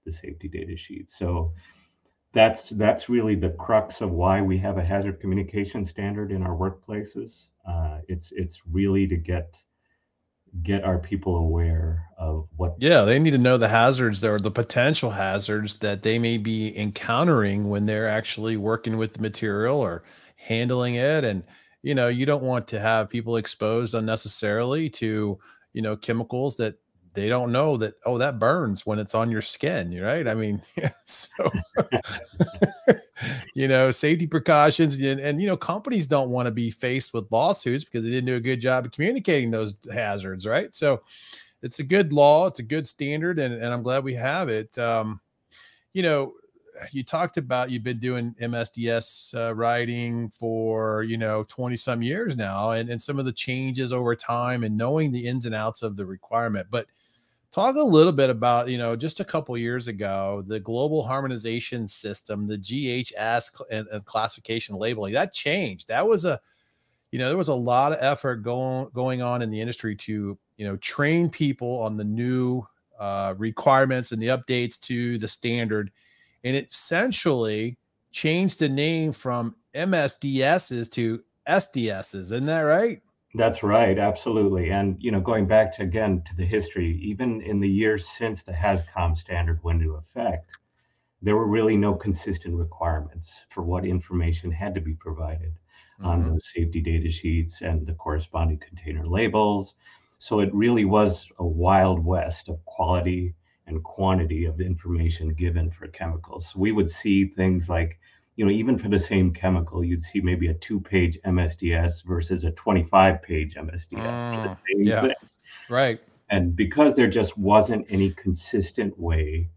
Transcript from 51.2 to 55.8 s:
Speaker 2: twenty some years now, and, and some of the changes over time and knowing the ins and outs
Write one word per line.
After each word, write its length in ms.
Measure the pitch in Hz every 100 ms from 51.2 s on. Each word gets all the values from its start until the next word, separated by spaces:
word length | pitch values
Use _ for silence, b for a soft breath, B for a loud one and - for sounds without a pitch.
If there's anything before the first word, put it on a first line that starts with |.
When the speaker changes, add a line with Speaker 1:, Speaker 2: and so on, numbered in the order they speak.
| 110 107 107
Speaker 2:
twenty 280 | - 123 120
some 260 | - 120
years 340 | 117 170 226 131
now, 340 | 101 98 107
and, 180 | 113 117
and 140 | 120
some 160 | - 139
of 60 |
the 80 | 131
changes 600 | 120 - 127 131 127 127
over 220 | 127 123
time 480 | 117 - 120 123 123
and 140 | 113 107
knowing 340 | 117 151 156
the 160 | 123 120
ins 200 | 127 120
and 100 | 110
outs 260 | 107 110